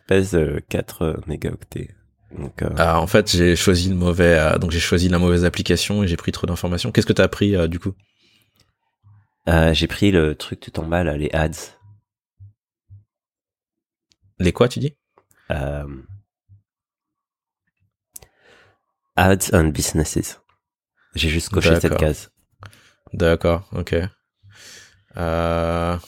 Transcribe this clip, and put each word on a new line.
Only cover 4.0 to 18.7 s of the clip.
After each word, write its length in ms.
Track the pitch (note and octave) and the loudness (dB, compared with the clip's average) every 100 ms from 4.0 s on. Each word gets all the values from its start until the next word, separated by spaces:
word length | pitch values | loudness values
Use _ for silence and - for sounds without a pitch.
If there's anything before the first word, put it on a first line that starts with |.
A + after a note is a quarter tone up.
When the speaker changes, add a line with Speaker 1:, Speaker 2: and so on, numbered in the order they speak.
| F2 F2 F2 D#2+ | 0 4 4 6
Speaker 2:
euh, 220 | D#2 - | 4 0
donc 140 | F2 | 0
j'ai 80 | E2+ | -2
choisi 280 | - F2+ F2+ | 0 2 2
la 100 | F2 | 2
mauvaise 260 | F2+ F2 | 2 2
application 580 | F2 - F#2+ F2 - G#2 | 2 0 0 0 0 -2
et 60 | G2 | 0
j'ai 80 | E2+ | -2
pris 160 | - | -4
trop 140 | - F2 | -4 -6
d'informations. 440 | F2 F2+ F2 - | -4 -4 -4 -2
Qu'est-ce 160 | - G#2 | 0 2
que 60 | |
t'as 160 | G2+ F#2 | 2 0
pris, 260 | - G2+ | 0 0
euh, 140 | F#2+ E2 | 2 0
du 100 | F2 | -2
coup ? 160 | G2 - _ _ _ _ _ _ _ _ _ _ _ _ _ _ - | -8 -10 _ _ _ _ _ _ _ _ _ _ _ _ _ _ 2
Speaker 1:
Euh, 240 | E2 E2 | 4 4
j'ai 140 | D#2+ E2 | 2 -2
pris 240 | - G2+ | 0 2
le 240 | F2+ D#2 | 4 2
truc 240 | D2 - - | -2 -10 -14
tout 180 | - - | -12 -10
en 60 | D#2+ | -4
bas 180 | E2+ | -2
là, 120 | E2+ D2 | -2 -2
les 140 | D2 | -2
ads. 460 | D#2 D#2 D#2+ - - - _ _ _ _ _ G2+ _ _ _ _ G2+ _ _ _ _ _ _ _ _ _ _ _ _ _ - | -2 -2 -4 -14 -20 -20 _ _ _ _ _ -20 _ _ _ _ -20 _ _ _ _ _ _ _ _ _ _ _ _ _ -2
Speaker 2:
Les 120 | F2 | -2
quoi, 160 | - B2 | 2 0
tu 120 | A2+ | 0
dis ? 160 | C3+ - _ _ _ _ - | -6 -8 _ _ _ _ -8
Speaker 1:
Euh, 340 | D2+ C#2 D2 C#2+ C2+ - G2 _ _ _ - _ _ _ _ _ _ _ _ _ _ _ _ _ _ _ - - _ _ _ _ | -6 -4 -6 -10 -14 -18 -20 _ _ _ -20 _ _ _ _ _ _ _ _ _ _ _ _ _ _ _ -20 -20 _ _ _ _